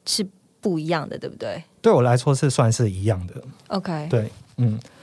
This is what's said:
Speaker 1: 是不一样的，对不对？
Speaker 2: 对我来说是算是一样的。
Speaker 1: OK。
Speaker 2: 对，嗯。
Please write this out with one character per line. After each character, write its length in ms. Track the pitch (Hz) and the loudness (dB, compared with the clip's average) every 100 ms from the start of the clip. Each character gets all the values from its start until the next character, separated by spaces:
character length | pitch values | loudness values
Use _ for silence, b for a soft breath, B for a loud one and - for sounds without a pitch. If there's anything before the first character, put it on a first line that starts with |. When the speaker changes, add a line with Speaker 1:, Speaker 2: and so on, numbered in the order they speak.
| - | -6
Speaker 1:
是 220 | - 196 _ _ _ | -4 -4 _ _ _
不 180 | 220 165 | -4 -2
一 100 | 156 | -2
样 200 | 170 - | -4 -4
的， 100 | - | -10
对 120 | - | -10
不 60 | - | -8
对？ 260 | 113 98 - _ | -8 -8 -12 _
Speaker 2:
对 120 | - | 4
我 80 | 165 | 6
来 160 | 123 123 | 6 4
说 180 | 147 135 | 2 2
是 140 | 147 | 2
算 200 | 127 117 | 2 2
是 220 | 110 117 | 4 0
一 140 | 92 104 | 0 -2
样 200 | 95 90 | -2 -4
的。 160 | 135 - - - | -12 -16 -20 -8
Speaker 1:
OK。 380 | 196 185 160 151 | -6 -4 -6 -2
Speaker 2:
对， 200 | 120 110 - - - | -2 -2 -10 -14 -2
嗯。 200 | 117 110 B B | 0 -2 B B